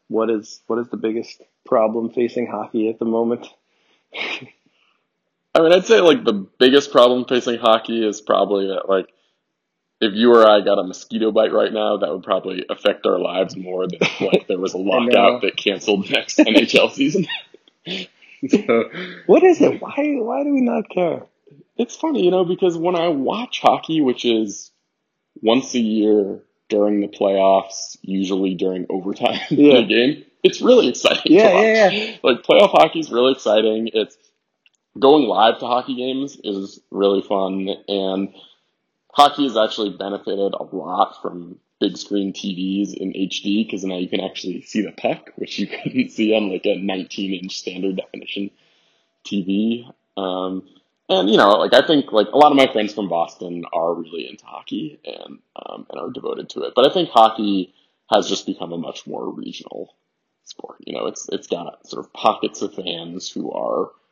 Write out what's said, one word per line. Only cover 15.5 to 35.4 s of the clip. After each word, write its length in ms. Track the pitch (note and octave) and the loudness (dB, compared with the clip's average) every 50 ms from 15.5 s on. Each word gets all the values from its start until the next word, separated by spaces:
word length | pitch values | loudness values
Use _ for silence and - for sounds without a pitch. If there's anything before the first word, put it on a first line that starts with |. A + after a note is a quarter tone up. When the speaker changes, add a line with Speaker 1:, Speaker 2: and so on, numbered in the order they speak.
| - - | -4 -2
Speaker 2:
canceled 500 | - G#2 G2 F#2 - A2 G#2 F#2+ G2 - | -2 -2 -2 -2 -2 -2 0 0 -2 -2
the 60 | B2+ | -4
next 260 | A2+ - - - - | -4 -4 -2 0 2
<laughs> 0 | |
N 160 | - A2+ A2 | 2 4 4
H 200 | G#2 A#2 - - | 4 2 4 4
L 140 | A2+ G2 A2+ | 2 2 2
season. 380 | - - C3+ D3+ F3 G3 D#3 - - - - _ - _ _ _ _ _ _ | 2 0 -2 0 0 0 -2 -4 -6 -12 -14 _ -20 _ _ _ _ _ _
<laughs> 220 | E3+ F#3 F#3+ - - _ _ _ _ - _ - C3 | -14 -14 -14 -14 -16 _ _ _ _ -14 _ -4 -2
So 420 | - G3+ - - A#2 A#2 G#2+ - - F3+ F#3 - - - - | -2 0 0 0 0 0 0 -2 -6 -12 -14 -14 -16 -6 2
Speaker 1:
What 180 | - G3+ E4 F4 | 4 4 6 6
is 160 | F#4 E4 - | 6 4 4
it? 220 | C4+ C#3+ A#2 - | 2 2 0 -2
Why, 120 | - G#3 - C#4+ | -6 -8 -6 -4
why 460 | D4 D4+ C#4+ B3+ G#3+ A#3 B3+ C#4 C#4+ | -4 -2 -4 -4 -4 -4 -4 -4 -2
do 80 | D4 C#4+ | -2 0
we 80 | C4 | 0
not 280 | B3+ A#3 A#3 A3+ G3+ - | 0 0 -2 -4 -6 -6
care? 340 | - - F3+ E3 C#3 A#2+ - - _ _ _ _ _ C#3+ _ _ _ | -4 -2 -2 -2 -2 -6 -8 -14 _ _ _ _ _ _ _ _ _
Speaker 2:
It's 220 | - A#3+ - - - | -6 -6 -6 -6 -6
funny, 260 | - D#4+ D4 G#3+ F#3 | -6 -4 -2 0 2
you 80 | F3 | 2
know, 140 | F3 F#3 F3+ | 2 2 0
because 320 | E3+ F3+ - G3 F3+ E3 E3 | 0 -2 0 0 0 0 0
when 180 | E3 F3 F3+ | -2 -2 -2
I 140 | E3+ E3 F3 | 0 0 -2
watch 500 | D#3 C#3 C3 - F#3+ G#3+ B3 - - - | -2 -2 -2 -4 -4 -4 -6 -8 -8 0
hockey, 400 | - A#2+ A#2+ D3 - - D#3+ D#3 | 2 2 2 2 0 -2 -2 0
which 240 | C#3+ B2+ A#2+ - - | 0 0 0 0 0
is 480 | A#2+ A2+ A2 A2 G2+ F#2+ - - - _ _ _ _ _ _ _ _ _ _ _ _ _ - | 0 0 0 -2 -4 -8 -12 -18 -20 _ _ _ _ _ _ _ _ _ _ _ _ _ -2
once 340 | - G#2+ A#2 C3 C3 - - | 0 2 2 2 0 -2 -2
a 40 | B2 | -2
year 600 | A2+ G#2+ A2 A2 G#2 G#2+ G#2+ G#2+ G2 G2 G2 F#2+ - _ _ _ _ - | -2 0 0 0 2 4 4 2 2 0 -4 -10 -16 _ _ _ _ -4
during 320 | A2 G#2 G#2 G#2 G#2 G#2 | -2 0 0 2 0 0
the 80 | G2+ G2+ | -2 -4
playoffs, 880 | - - G2+ G2 G2 F#2+ F#2+ F#2+ F#2+ F#2+ F#2+ - - - - - - - | -4 -2 0 0 2 4 4 4 4 4 2 -2 -8 -14 -14 -16 -16 -16
usually 540 | - F#2+ F#2+ F#2+ G2 F2+ G2 F#2+ G2 F#2+ F#2+ | -10 -6 -4 -4 -2 -2 -2 -2 -2 -2 -2
during 300 | E2 F#2+ F#2+ F#2 F#2 F2 - | -2 -4 -4 -4 -4 -6 -6
overtime 520 | - F#2+ F2+ G2 G#2+ - B2 A2+ - - - | -8 -6 -6 -8 -6 -2 -2 -2 -2 -4 -6
<laughs> 60 | - | -2
in 100 | D3+ C3+ | 2 6
Speaker 1:
Yeah. 180 | D3 C#3+ C3 A#2+ | 6 8 8 6
Speaker 2:
a 40 | A2 | 4
game, 400 | F#2+ G#2+ A2+ A#2+ C3+ D#3 - - _ _ _ | 4 2 2 2 0 0 -4 -8 _ _ _
it's 200 | - F#3 - - | 2 2 2 2
really 260 | - G#3+ B3+ A#3 F3 B2+ | 4 4 6 6 4 2
exciting 460 | A#2+ - - - D3 - - - - | 0 0 0 0 0 0 4 4 6
Speaker 1:
Yeah, 160 | G3 A3 G#3+ | 6 8 6
Speaker 2:
to 40 | F3+ | 6
watch. 100 | F#3+ G#3+ | 4 4
Speaker 1:
yeah, 260 | A3 A3 A3 G#3 F#3 | 4 4 4 4 4
yeah. 240 | G3 G#3 A3 A3 - - - | 2 0 -4 -8 -8 -2 0
Speaker 2:
Like, 200 | - A#2+ - - | 0 0 0 2
playoff 260 | - E3 F3+ G#3 F#3+ | 4 6 6 6 6
hockey 300 | - D#3+ D#3 D#3+ - E3 | 6 6 4 4 2 -2
is 120 | D#3 - | -8 -4
really 220 | A#2 A#2 B2+ C3 C3 | 0 2 2 2 2
exciting. 560 | - - A2+ G#2 A2 A2 A2 A2 A2 A2+ A2 - | 0 0 2 2 4 2 2 0 -2 -4 -4 -2
It's, 240 | A2 G2+ - _ _ _ _ _ _ _ _ _ _ _ _ _ _ _ _ - G#2 | -2 -2 -2 _ _ _ _ _ _ _ _ _ _ _ _ _ _ _ _ -2 2
going 260 | C3 C3+ D3+ D#3 C3 | 6 6 6 6 4
live 360 | G#2+ F2+ F#2 | 2 2 4